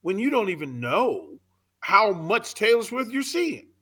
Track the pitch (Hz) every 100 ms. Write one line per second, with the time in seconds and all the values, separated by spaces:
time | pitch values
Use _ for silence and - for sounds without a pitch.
0 | 165 190 247 277 202 170 147 123 120 156
1 | 247 110 78 - _ _ _ _ - 196
2 | 214 180 160 226 - - 214 233 220 240
3 | 262 269 269 339 339 - - _